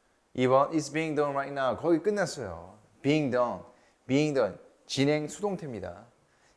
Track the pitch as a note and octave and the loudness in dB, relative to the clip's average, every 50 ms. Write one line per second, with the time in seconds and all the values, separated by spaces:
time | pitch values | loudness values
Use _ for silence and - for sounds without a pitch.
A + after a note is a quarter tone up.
0 | _ _ _ _ _ _ - - C3 B2+ C3 C3+ C#3+ D#3 E3 D#3+ C#3+ C3+ C#3 D#3 | _ _ _ _ _ _ -2 0 2 4 6 4 4 4 0 -2 -2 -2 -4 -4
1 | D#3+ D#3+ D3+ D3 D3 C#3+ C#3 C#3 C#3 C#3+ C#3+ C#3 C3+ B2+ A2 - - E3 E3+ D#3+ | -2 -2 0 0 0 0 0 -4 -4 -4 -4 -2 -2 -2 -2 0 2 2 2 4
2 | E3 G#3 G#3 G3+ F#3 D3+ - D3 A#2+ F#2+ E2 E2 F2 F2+ G2+ - _ _ _ _ | 2 0 0 0 -2 -2 -4 -8 -8 -8 -10 -10 -14 -16 -20 -20 _ _ _ _
3 | - C3+ D3+ D#3 D3+ C3 A#2 B2 B2 A#2+ G#2 F2+ F2+ - - _ _ _ _ _ | 0 2 2 2 2 2 2 2 2 0 -2 -6 -10 -16 -20 _ _ _ _ _
4 | _ - B2+ C#3+ D3+ D3+ C#3+ C3 A2+ G2 F#2 - - - _ _ _ - - - | _ 0 2 2 2 2 2 2 2 0 0 -6 -16 -20 _ _ _ -8 -2 0
5 | C3+ C#3+ D3+ D3+ D3+ D3 - - G3 G#3 F#3+ E3+ E3+ C#3+ A#2+ G2+ F2+ F2+ F2 F#2+ | 2 2 2 0 0 -4 -8 -6 -6 -4 -4 -6 -8 -8 -10 -8 -10 -10 -12 -14
6 | A2+ - _ _ _ _ _ _ _ _ _ | -18 -20 _ _ _ _ _ _ _ _ _